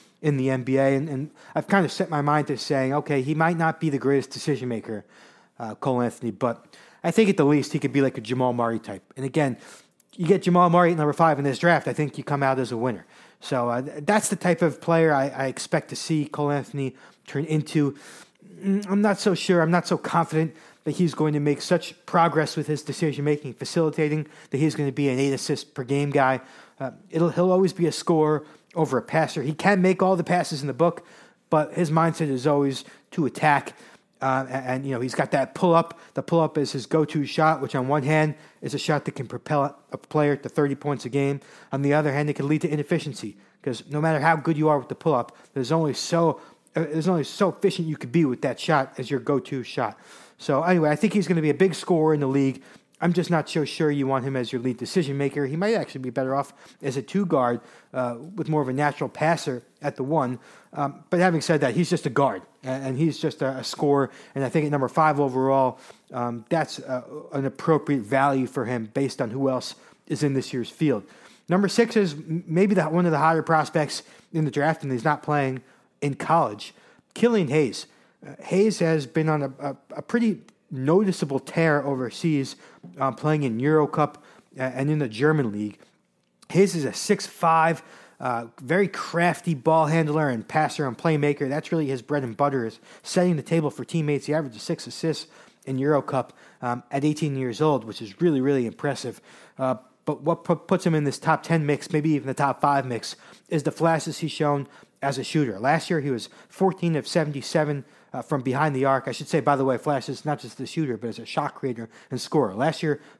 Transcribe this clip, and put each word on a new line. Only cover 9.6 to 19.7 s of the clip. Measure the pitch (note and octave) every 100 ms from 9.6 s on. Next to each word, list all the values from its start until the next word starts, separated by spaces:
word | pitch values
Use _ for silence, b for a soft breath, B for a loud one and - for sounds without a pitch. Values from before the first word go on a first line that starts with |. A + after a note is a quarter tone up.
| B B B _ _ -
you | E3
get | F#3+
Jamal | F#3 F3 F3
Murray | F3 F3
at | E3+
number | D3+
five | C#3 - C#3
in | C#3+
this | B2+
draft, | E3+ D#3+ -
I |
think | B2 D3 -
you | -
come | C#3+
out | C3+ C3
as | A#2+
a | A2+
winner. | B2 G2+ - B B B
So, | - C3+ A#2+
uh, | A#2+
th-, | C3+ D3+ D3
that's | G#3 -
the | F#3+
type | F3+ E3
of | E3+ -
player | - E3 D#3+
I, | C#3+ C#3
I | B2+ C3+
expect | B2+ - D#3 -
to | -
see | - D#3+ C#3+
Cole | - D3
Anthony | C#3+ B2+ C#3+ C3 B B B -
turn | C#3+ D#3
into. | D#3 D3+ D#3+ C#3+ C3 B B B _ - -
Mm, | G3 G3 G3+
I'm | G3+
not | G#3 F#3+
so | G#3+
sure. | F3 - F3
I'm | D#3+